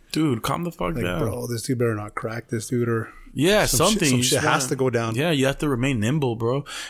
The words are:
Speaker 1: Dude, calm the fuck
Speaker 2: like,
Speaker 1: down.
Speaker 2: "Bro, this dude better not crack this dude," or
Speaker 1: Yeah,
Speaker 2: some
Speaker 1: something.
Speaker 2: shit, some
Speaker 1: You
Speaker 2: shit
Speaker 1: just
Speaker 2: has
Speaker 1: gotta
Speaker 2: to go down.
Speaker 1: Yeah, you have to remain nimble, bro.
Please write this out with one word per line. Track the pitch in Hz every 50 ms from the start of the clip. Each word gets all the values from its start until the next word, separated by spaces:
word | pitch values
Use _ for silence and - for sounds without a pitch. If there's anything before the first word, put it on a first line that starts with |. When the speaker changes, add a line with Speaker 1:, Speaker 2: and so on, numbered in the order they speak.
| _ _
Speaker 1:
Dude, | - 151 160 151 120 110
calm | - - 143 160 170
the | 175
fuck | 165 - 180 180 165
Speaker 2:
like, | - 175
Speaker 1:
down. | 180 180 165
Speaker 2:
"Bro, | - 110 120 123 120
this | 117 120 113
dude | - - 131 117
better | 123 117 110
not | 104 104 104 -
crack | - - 113 110 117 - -
this | 120 110 107
dude," | - 123 120 120 117
or | 117 113 110 - - - - -
Speaker 1:
Yeah, | - 123 139 180 208 208 165
Speaker 2:
some | - - 127 156 196
Speaker 1:
something. | 220 202
Speaker 2:
shit, | 170 143
some | 123 123
Speaker 1:
You | 123
Speaker 2:
shit | 131 147 123
Speaker 1:
just | 147
Speaker 2:
has | 123 135 156 135
Speaker 1:
gotta | 123
Speaker 2:
to | 147
go | 131 131 131
down. | 117 117 117 110 110
Speaker 1:
Yeah, | 120 151 175
you | 160 135 127
have | 135 143 -
to | 160 147
remain | 131 117 127 139 135 110
nimble, | 101 117 147 160 139 123 117
bro. | 117 113 117 127 139 - - - - - -